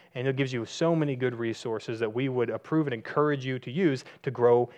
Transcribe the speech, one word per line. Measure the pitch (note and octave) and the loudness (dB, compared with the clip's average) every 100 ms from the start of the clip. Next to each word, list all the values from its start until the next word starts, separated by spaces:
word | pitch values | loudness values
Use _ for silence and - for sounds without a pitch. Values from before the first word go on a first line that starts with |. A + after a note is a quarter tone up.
| - | -12
And | B2+ C3 | -4 -2
it | C3 | 0
gives | C3+ | 0
you | B2+ A2 | -2 -4
so | - E3 | 0 2
many | E3 D3 B2 | 2 2 0
good | B2+ | -2
resources | A#2 A#2 A2 A#2+ A2 - A2+ | 0 -4 -4 -4 -6 -6 -4
that | A2+ | -2
we | A#2 C3+ | 0 0
would | B2+ A#2 | 0 0
approve | A2 - D#3 C#3+ | -4 -2 0 0
and | |
encourage | A#2 - D3 D3+ C#3+ C3 | -4 -4 0 0 0 -4
you | C3 | -6
to | C3 | -6
use | C#3+ F3 C3 - - | 0 0 0 -6 -10
to | C#3+ | -6
grow | A#2+ A#2+ A#2+ B2 | 4 6 6 4